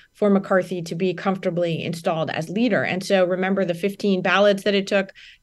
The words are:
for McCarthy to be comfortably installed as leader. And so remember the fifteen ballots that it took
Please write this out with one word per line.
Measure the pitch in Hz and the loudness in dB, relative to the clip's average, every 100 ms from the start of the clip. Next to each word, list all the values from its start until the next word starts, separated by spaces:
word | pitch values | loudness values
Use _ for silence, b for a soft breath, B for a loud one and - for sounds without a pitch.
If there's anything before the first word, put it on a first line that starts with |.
| B | B
for | _ 208 | _ 2
McCarthy | 196 196 190 175 180 | 2 2 0 0 -6
to | 170 | -6
be | 170 190 | -2 -2
comfortably | 175 202 185 185 170 170 160 | -2 -2 -2 -2 -2 -2 -2
installed | - 165 196 160 151 | -4 -4 -2 -2 -2
as | - 160 | -4 -4
leader. | 180 240 180 | 0 2 2
And | 110 180 | 0 -4
so | 190 196 | 0 2
remember | 180 185 190 196 | 2 0 0 0
the | 180 | 0
fifteen | 170 202 202 208 185 | -2 -4 -2 0 0
ballots | 185 180 208 196 | 2 4 4 2
that | 208 | 0
it | 202 196 | -2 0
took | 202 190 B B B | -2 -2 B B B